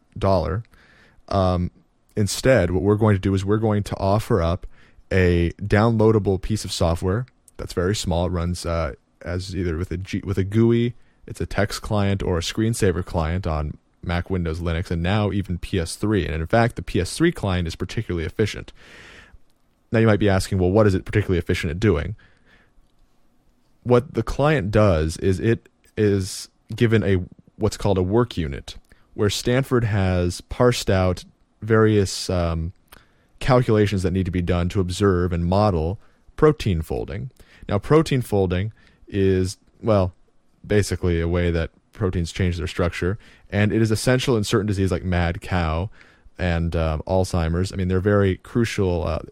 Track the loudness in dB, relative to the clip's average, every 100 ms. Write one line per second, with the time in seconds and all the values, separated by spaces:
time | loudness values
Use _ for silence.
0 | _ -2 2 2 0 -4 -8 _ _ _
1 | _ _ -4 0 2 2 -2 -8 _ _
2 | _ -2 -2 0 4 4 4 2 2 4
3 | 4 4 2 0 0 0 2 0 -2 -2
4 | 0 0 2 0 2 -2 -6 -18 -20 -20
5 | _ 2 4 4 0 -2 0 2 4 4
6 | 4 4 2 -2 -2 -6 -6 -2 0 0
7 | -2 -4 -6 _ _ -14 -8 -4 -2 -2
8 | -2 -2 -2 -2 -4 -4 -4 -4 -4 -8
9 | _ _ -8 -8 -6 -6 -4 -4 -6 -8
10 | -6 -6 -4 -4 0 2 4 4 0 -4
11 | -18 _ -18 -8 -4 -2 -2 -4 -4 -2
12 | 0 -2 -2 -4 -4 -2 -2 2 0 0
13 | -4 -4 -2 -2 -4 -4 -6 -10 _ _
14 | -4 -4 -2 -4 -4 -4 -4 -4 -4 -2
15 | 0 0 0 -2 -4 -8 -4 -4 -4 -4
16 | -2 0 -2 -4 0 2 2 -2 -4 -4
17 | -4 0 0 0 -2 -2 -4 -6 -8 -6
18 | -6 -6 -6 -2 -2 -4 -14 -20 -20 -20
19 | -20 -20 -20 -20 -20 _ _ _ _ 2
20 | 4 4 2 2 0 0 2 4 4 2
21 | 0 -2 0 -2 0 -4 -4 0 0 0
22 | -2 -10 _ _ _ _ _ _ _ _
23 | _ _ _ _ _ _ _ _ 2 4
24 | 4 -4 -4 0 2 2 2 4 4 4
25 | 0 -2 -2 0 0 0 -4 _ _ -2
26 | 0 2 -2 -8 -14 _ _ -2 2 2
27 | 2 0 -2 -14 _ -4 -2 0 0 0
28 | 2 2 0 -4 -6 -8 -14 -20 -20 -20
29 | _ -2 -2 0 0 0 2 0 2 0
30 | 0 0 -2 -4 -10 2 2 4 0 2
31 | 0 -2 -8 _ _ _ 0 4 6 4
32 | 2 -2 -4 -2 0 -2 -6 -10 _ -20
33 | _ _ _ _ 2 4 4 2 2 0
34 | 0 0 0 -2 0 0 0 -2 -2 2
35 | 2 4 0 0 0 2 2 2 -2 -6
36 | -12 _ _ 2 2 4 -2 -2 -4 -6
37 | -6 -10 -12 -16 -20 -20 -4 -4 4 4
38 | 4 -2 0 0 0 0 -4 -8 _ _
39 | -8 0 2 2 0 -6 _ _ 0 2
40 | 2 -4 _ _ _ _ 0 0 0 -2
41 | 0 0 0 0 0 -2 -4 -10 _ -6
42 | -4 -2 -4 -2 -2 -2 -6 -2 -2 -2
43 | -4 -6 -12 -20 -6 0 2 2 2 2
44 | 2 2 2 0 0 0 0 -2 -2 -2
45 | -2 0 0 -4 -4 -2 -2 -4 -6 -10
46 | -20 _ -20 -6 -2 -2 -2 -2 -2 -2
47 | -2 0 0 0 0 -2 -2 -4 -2 0
48 | 2 2 2 -2 -4 -2 0 0 -2 0
49 | -2 -4 -8